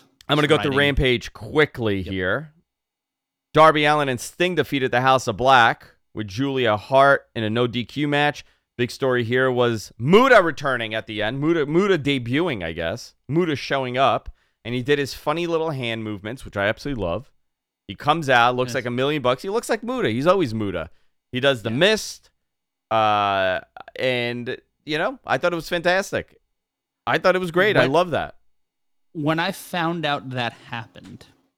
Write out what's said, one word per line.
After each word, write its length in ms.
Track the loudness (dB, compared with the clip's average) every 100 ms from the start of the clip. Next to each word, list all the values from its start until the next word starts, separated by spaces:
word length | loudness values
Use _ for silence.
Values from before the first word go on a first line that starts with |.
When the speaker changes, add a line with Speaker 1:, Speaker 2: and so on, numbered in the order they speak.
| _ _ -4
Speaker 1:
I'm 80 | 0
gonna 100 | 2
go 100 | 2
through 140 | 2
Speaker 2:
writing. 80 | 0
Speaker 1:
Rampage 540 | 0 2 0 0 -4
quickly 680 | -14 -4 0 0 -2 -2 -2
Speaker 2:
Yep. 100 | -4
Speaker 1:
here. 400 | -4 -2 -4 -6 _ _ _ _ _ _ _ _ _ _
Darby 320 | 6 6 6
Allin 240 | 4 2 0
and 120 | -4
Sting 340 | -6 -4 -2
defeated 380 | 0 -2 -2 0
the 80 | 0
House 260 | 2 2 0
of 100 | 0
Black 540 | 4 6 6 2 -8 _ _
with 140 | -12 -8
Julia 480 | -6 -4 0 0 0
Hart 520 | 2 4 6 4 0
in 80 | -6
a 80 | -2
no 160 | 0 0
D 180 | -2
Q 220 | -6 -4 -2
match. 380 | 0 0 -2 -10 _ _ -6
Big 120 | -6
story 340 | -2 0 0
here 260 | 0 0 2
was 420 | 2 0 -2 -6 -8
Muta 420 | 4 4 8 6
returning 520 | 4 0 -4 -4 -4
at 120 | -6 -6
the 140 | -4
end. 200 | -4 -2
Muta, 260 | 0 0 0
Muta 320 | 2 2 0
debuting, 680 | 0 -2 -2 -2 -2 -4
I 80 | -6
guess. 420 | -6 -6 -6 -10 _ -6
Muta 260 | -2 -2 -4
showing 420 | -4 -4 -4 0
up, 320 | 2 2 -4 -18 _ _
and 100 | -8
he 80 | -4
did 160 | 0 0
his 140 | -2
funny 340 | -6 -4 -4 -2
little 240 | -2 -2
hand 340 | -4 -6 -6
movements, 400 | -6 -8 -10 -12 -10
which 100 | -2
I 100 | -2
absolutely 340 | -2 -6 -4
love. 260 | -4 -4 -8 _ _ _ _ _ -16
He 60 | -4
comes 340 | 0 0 4
out, 260 | 6 6 4
looks 140 | -2
Speaker 2:
Yes. 60 | -4
Speaker 1:
like 100 | -4
a 40 |
million 300 | -2 0 0
bucks. 220 | 0 0
He 80 | -2
looks 180 | -4 -2
like 140 | -4
Muta. 260 | -4 -2 -2
He's 180 | 2 2
always 280 | 4 2
Muta. 340 | -2 -6 -6 -8 -14 _ _ _
He 80 | -2
does 220 | 0 0
the 80 | -2
Speaker 2:
Yeah. 60 | 2
Speaker 1:
mist, 540 | 2 2 -4 -14 _ _ _ _ _ _ -4
uh, 680 | 0 2 2 2 0 0 -2 -6 -18 -16 -6
and, 600 | -2 -2 -4 -6 -10 -12 _ _ -8
you 100 | -4
know, 200 | -4 -6 -4
I 120 | -2
thought 140 | -2
it 40 | -4
was 120 | -4
fantastic. 680 | -4 0 0 -2 -6 -8 _ _ _ _ _ _ _ -4
I 120 | 0
thought 180 | 2 2
it 40 |
was 100 | 0
great. 260 | 2 2 4
I 60 |
Speaker 2:
When 100 | 4
Speaker 1:
love 180 | 2 2
that. 240 | -2 -6 -10 _ _ _ _ _ _ _
Speaker 2:
when 260 | -6 -4 -2
I 140 | -4
found 540 | -6 -8 -4 -4 -2 -4
out 240 | -4 -6
that 220 | -6 -6
happened, 760 | -8 -12 -12 -12 -18 -20 -20 -20 _ _